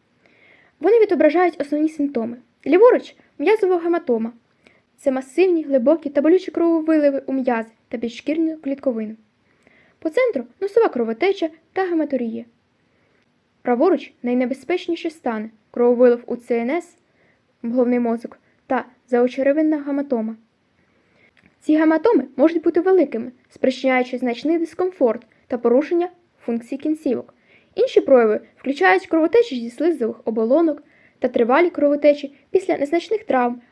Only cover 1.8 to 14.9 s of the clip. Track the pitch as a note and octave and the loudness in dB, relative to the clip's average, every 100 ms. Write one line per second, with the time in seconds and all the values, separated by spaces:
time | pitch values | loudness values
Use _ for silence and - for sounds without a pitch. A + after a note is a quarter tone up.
1.8 | D#4 - C#4+ C4 A3+ A#3+ _ _ - E4+ | -2 -2 -4 -4 -6 -10 _ _ 0 6
2.8 | A#4+ F4 - - _ _ D4 A4 F#4+ F4+ | 6 4 0 -18 _ _ 0 2 2 0
3.8 | E4+ E4+ E4+ A#3 A3+ A#3+ _ _ _ _ | 0 -4 -2 -4 -4 -10 _ _ _ _
4.8 | _ _ - C4 C4 - F#4 E4+ C#4+ C4+ | _ _ -4 -4 -6 0 2 2 0 0
5.8 | A#3 D#4+ C#4+ C#4+ D4+ F#4 F#4 E4+ E4+ E4 | 2 2 0 -2 2 2 0 -2 0 0
6.8 | D#4 D#4 D4 C#4 - C4+ C4 A#3 A3 _ | 0 2 2 0 -4 -4 -2 -4 -6 _
7.8 | _ A#3+ A#3 A#3 - D#4+ D#4+ D#4 C#4 C4+ | _ -10 -8 -8 -6 -2 -4 -4 -8 -6
8.8 | C#4 A3+ A3 A3 _ _ _ _ _ _ | -4 -4 -8 -12 _ _ _ _ _ _
9.8 | _ _ D#4+ D#4 B4+ D4 A#3+ _ G4 A#4 | _ _ -6 -2 0 -2 -8 _ -2 2
10.8 | A4 B3 A3+ A3+ F#4 G4 E4 D#4 _ - | 2 0 -4 -2 -2 0 -4 -6 _ -6
11.8 | F#4+ E4+ D4 C4+ A#3 A3+ A#3 _ _ _ | -2 -2 -2 -4 -6 -8 -14 _ _ _
12.8 | _ _ _ _ _ _ _ _ - A#3+ | _ _ _ _ _ _ _ _ -4 0
13.8 | E4+ D#4 - _ A#3+ B3 B3+ C4 - F4+ | 2 0 -4 _ -4 -2 -2 -6 -6 -6
14.8 | - | -4